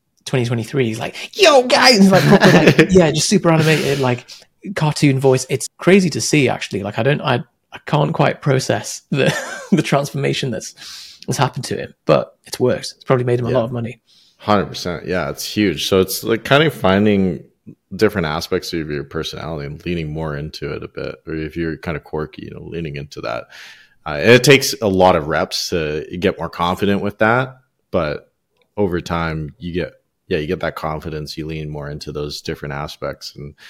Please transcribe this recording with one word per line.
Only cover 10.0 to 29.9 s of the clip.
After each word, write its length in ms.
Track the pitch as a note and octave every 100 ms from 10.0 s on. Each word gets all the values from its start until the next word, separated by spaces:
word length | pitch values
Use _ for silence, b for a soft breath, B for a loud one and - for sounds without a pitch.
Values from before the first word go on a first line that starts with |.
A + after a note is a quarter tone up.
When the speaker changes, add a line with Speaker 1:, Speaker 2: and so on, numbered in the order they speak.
| C#3+ C#3+ C#3 C#3 C3+
Speaker 1:
that's, 720 | F#2+ - - - - - - -
that's 120 | C#3
happened 260 | B2+ C#3 -
to 100 | -
him, 180 | - _ -
but 320 | C2+ - _
it's 140 | - -
worked. 340 | B2 G2 -
It's 100 | -
probably 200 | - C3
made 160 | B2 A#2+
him 60 | A#2+
a 40 |
Speaker 2:
Yeah. 80 | B2
Speaker 1:
lot 60 |
of 80 | A2+
money. 280 | B2 A2 - _ b b _
Speaker 2:
Hundred 280 | - G#2 D2
percent. 400 | - F2+ E2+ -
Yeah, 240 | F2+ C#2+
it's 140 | D2+
huge. 420 | - G#2+ G2+ D2+ -
So 140 | F#2+
it's, 220 | F2+ -
like, 200 | A2 A2+
kind 180 | - C#3
of 100 | D#3
finding 720 | - F#2 G2 G#2+ G2+ F#2 D#2 - _ - - _
different 320 | F#2+ G#2+ G2+ E2+
aspects 460 | D#2+ - F2+ -
of 180 | E2+ D2+
your 140 | C#2+
personality 640 | C#2+ D#2+ D2+ - D2+ D#2+ C#2+
and 180 | D2+
leaning 280 | E2+ F2 D#2
more 240 | D#2 D#2+ C#2+
into 360 | D#2 - D2
it 100 | D2+
a 60 | D2+
bit. 280 | C2+ C2+ - -
Or 80 |
if 220 | D#2+ D#2 E2
you're 200 | E2 D2+
kind 200 | F2 D2+
of 80 |
quirky, 380 | - D#2 D2+ -
you 80 | D2
know, 120 | D2+
leaning 340 | E2 E2 D#2 C#2+
into 240 | D2 -
that. 260 | A1+ A#1 - B B B B B D#2+
Uh, 120 | D2
and 100 | G2
it 140 | B2
takes 300 | C#3 C3+ C3 -
a 80 | A2
lot 280 | F#2 F#2 F2
of 120 | D2
reps 420 | D#2 F#2+ - -
to 360 | F2 D2+ D2+ - F2+
get 200 | F#2 D2+
more 100 | E2
confident 540 | - F2 F2+ G2+ G2+
with 160 | G2+ -
that, 400 | A2 B2 C3 - _ _ _
but 420 | F#2 D2+ - - _ _ _ _ -
over 240 | G2 E2+
time 540 | - E2+ E2 D#2 D2+ -
you 140 | F2
get, 220 | E2+ D#2